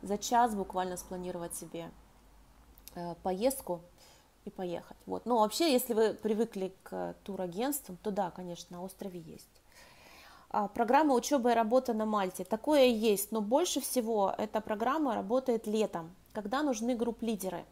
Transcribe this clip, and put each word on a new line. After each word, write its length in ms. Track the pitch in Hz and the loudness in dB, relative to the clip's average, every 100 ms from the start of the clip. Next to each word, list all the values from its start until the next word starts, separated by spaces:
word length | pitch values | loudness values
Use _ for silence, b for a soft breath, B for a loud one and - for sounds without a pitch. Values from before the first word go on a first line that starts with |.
за 160 | 190 202 | -4 -4
час 360 | - 240 240 | 2 4 4
буквально 420 | 208 185 185 185 180 | 2 -4 -4 -4 -6
спланировать 580 | - 185 180 175 170 | -10 -10 -8 -8 -8
себе, 360 | 170 165 165 165 - - - - - - - - - - | -10 -12 -12 -12 -14 -20 -20 -20 -20 -20 -20 -20 -20 -18
э, 200 | 175 175 170 | -12 -10 -6
поездку 580 | 196 185 240 269 - 170 165 - B B B _ | -4 0 0 -2 -6 -8 -8 -20 B B B _
и 60 | - | -18
поехать. 460 | - 180 170 - - - | -10 -8 -8 -10 -20 -8
Вот. 200 | 185 - | -8 -2
Но 120 | 240 | 2
вообще, 340 | 214 - 330 | 2 2 4
если 220 | 247 247 | 4 2
вы 200 | 226 220 | 2 2
привыкли 580 | - 220 214 226 202 190 185 | 2 -2 0 0 -2 -6 -8
к 320 | - 185 175 175 | -12 -6 -6 -8
турагентствам, 720 | - 190 185 170 254 285 - 180 | -10 -8 -6 -4 -4 -4 -8 -8
то 80 | - | -6
да, 200 | 202 185 | -2 -4
конечно, 460 | - 180 175 - 175 | -4 -12 -12 -12 -12
на 60 | |
острове 380 | 185 - 202 175 | -12 -10 -12 -12
есть. 420 | 160 156 - _ _ B B B B B B B B | -16 -18 -20 _ _ B B B B B B B B
А, 180 | - 202 | 0 0
программа 460 | - 226 269 311 | 0 4 6 6
учёбы 380 | 247 233 285 240 | 4 4 2 4
и 20 | |
работы 400 | 233 226 254 254 | 4 4 4 2
на 120 | 220 220 | -2 0
Мальте. 380 | 214 190 - | 0 0 -4
Такое 420 | 185 220 277 302 254 | -6 -4 4 6 8
есть, 460 | 226 226 202 - | 6 2 2 0
но 80 | 220 | -2
больше 400 | 208 262 349 - | 2 2 2 -2
всего 540 | - - 226 220 196 - | -2 -2 0 0 0 0
эта 240 | 208 220 | -2 -4
программа 540 | - 214 233 294 294 | -4 -2 0 2 0
работает 520 | 208 196 247 262 226 220 | 0 0 0 2 0 0
летом, 480 | 214 202 - 165 185 - | 0 0 -2 -10 -14 -12
когда 300 | - 208 254 | -8 -4 -2
нужны 340 | 302 226 233 247 | 0 0 0 0
групп-лидеры 680 | 233 226 226 214 190 180 - | -2 -2 -2 -2 -4 -6 -12